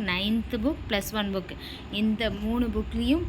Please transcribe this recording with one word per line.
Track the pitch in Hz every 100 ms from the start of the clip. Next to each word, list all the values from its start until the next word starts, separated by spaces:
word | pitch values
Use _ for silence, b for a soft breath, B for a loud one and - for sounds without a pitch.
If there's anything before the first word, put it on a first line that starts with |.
| 196
நைன்த்து | 180 208 226 - 233 254
புக், | 339 -
ப்ளஸ் | 196 -
ஒன் | 214 202 190
புக், | - - B B B
இந்த | 202 220 214 220
மூணு | 196 214 240 233
புக்லேயும் | 214 208 226 240 320